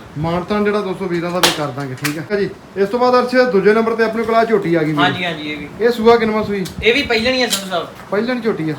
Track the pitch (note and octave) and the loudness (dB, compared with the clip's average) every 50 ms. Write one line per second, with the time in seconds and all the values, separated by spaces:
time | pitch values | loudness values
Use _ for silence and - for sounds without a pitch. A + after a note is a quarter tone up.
0 | A2 - - C#3+ D#3 E3 E3+ F3+ E3+ - G#3 G#3 G#3 G#3 G3+ G#3 F#3+ F#3+ F3+ D#3 | -20 -14 -8 -6 -4 -2 -2 -2 -2 -2 -2 0 0 0 0 0 -2 -4 -6 -6
1 | G3 F3+ F3 E3+ E3 F3 F3 F3+ F3 F3 - D#3+ D3 C#3 B2+ C3+ C#3+ C3 C3 B2 | -4 -4 -2 -2 -2 -2 0 0 0 0 0 -2 -4 -6 -6 -8 -8 -8 -8 -6
2 | D3 D3 D3 D#3+ D3 - G#3 G3+ G3 - - - - - - F#3+ G3 G3 A#3+ A#3+ | -6 -6 -6 -6 -6 -4 -2 -2 -2 -4 -6 -10 -18 -12 -2 -2 -2 0 2 2
3 | B3 B3 B3 B3 A3+ - B3 B3+ B3 G3+ F#3+ G3 F3 G3+ G#3+ A3+ A3+ A3+ A3+ G#3+ | 2 4 4 4 2 2 2 2 2 4 2 4 4 4 4 4 2 0 0 0
4 | A3+ A3 A3 A#3 A3+ A3 A3+ A3+ A3+ A3+ A3+ F#3+ D3+ E3 E3+ E3 D#3 D3+ D#3 D3 | 0 0 0 -2 -2 2 2 2 4 4 2 0 2 2 0 2 2 0 2 2
5 | F3 F3+ F#3 F3+ F3+ F3 E3 D3+ D3+ D3+ D3+ D3 D3 C#3+ - - G#3 A#3+ A#3 A3+ | 2 0 0 -2 -4 -6 -6 -6 -8 -8 -8 -10 -10 -12 -6 0 0 0 2 4
6 | A3 A#3 A#3 A#3 A3 A3 G#3+ G#3+ G#3 G3+ G3+ G3 F#3 - - - F#3 G#3+ A#3+ C#4+ | 6 6 6 6 4 0 0 -2 -2 -2 -2 -4 -4 -6 -8 0 0 2 2 2
7 | C#4 - A#3 A3 A3 B3+ C4 B3+ B3 A3 F#3+ F#3+ F#3+ F#3 F#3 E3+ D#3 - - - | 0 0 -2 0 0 0 0 0 0 -2 -2 -4 -6 -4 -6 -6 -6 -6 -12 -18
8 | - - F#3+ G#3 A3+ A#3+ B3+ A#3+ A3 A3+ F3 D3+ D#3+ D#3 D3 | -10 -4 -2 -2 -2 -2 -2 -2 -2 -2 -2 -2 -2 -4 -2